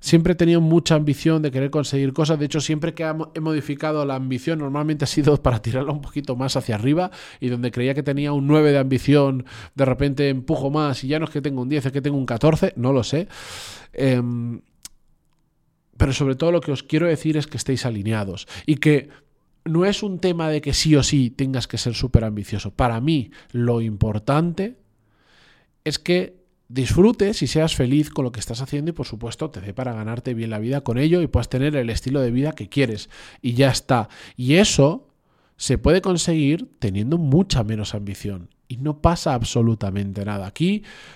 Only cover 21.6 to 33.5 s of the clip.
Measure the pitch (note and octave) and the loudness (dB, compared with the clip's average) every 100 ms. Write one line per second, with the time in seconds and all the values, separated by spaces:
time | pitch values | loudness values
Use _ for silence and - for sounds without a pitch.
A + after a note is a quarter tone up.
21.6 | - A2+ B2 A2 B2+ - A2 G#2 G2 G#2 | -4 -6 -4 -4 4 4 4 -4 -6 -8
22.6 | G2+ - B2 A2+ C#3 D#3 G#2 - - A#2+ | -6 -2 -2 0 0 0 -2 -10 -10 -2
23.6 | A#2 A#2 A2+ G2+ A2 G#2 A#2+ C#3+ E3+ E3+ | 0 0 -2 -2 -2 0 0 0 0 -2
24.6 | G3+ B3+ _ _ _ _ _ _ _ _ | -6 -8 _ _ _ _ _ _ _ _
25.6 | _ _ - C#3+ - F3+ F#3 - _ _ | _ _ -8 -6 0 0 0 -8 _ _
26.6 | _ B2 A#2 E3 G#3 - G3 - B2+ D#3 | _ -2 2 6 6 6 0 0 0 2
27.6 | D#3+ - B2+ C#3+ D3 - B2 A2+ - A#2 | 2 2 2 2 0 -2 -4 -4 -8 -8
28.6 | C3+ C#3+ D#3 D#3+ C3 G#2+ A2+ - D3+ F#2+ | -6 -4 -4 -6 -8 -8 -10 -8 -8 -8
29.6 | G2 F#2+ B2 A2+ G#2+ A#2+ C3 A2+ A2+ G#2+ | -10 -8 -6 -6 -6 -6 -6 -6 -4 -4
30.6 | A2+ C#3 C3+ A#2+ D#3 F3 D#3 A#2+ A#2 B2+ | -4 -4 -2 0 2 2 2 0 0 0
31.6 | C#3+ D3 A#2 A2 C3 C#3 B2 A#2+ D3 D#3 | 0 0 -2 -2 -2 0 0 0 0 -4
32.6 | G#2 - B2+ G#2 - - - - B2+ | -6 0 0 -2 -10 -20 -20 -8 -2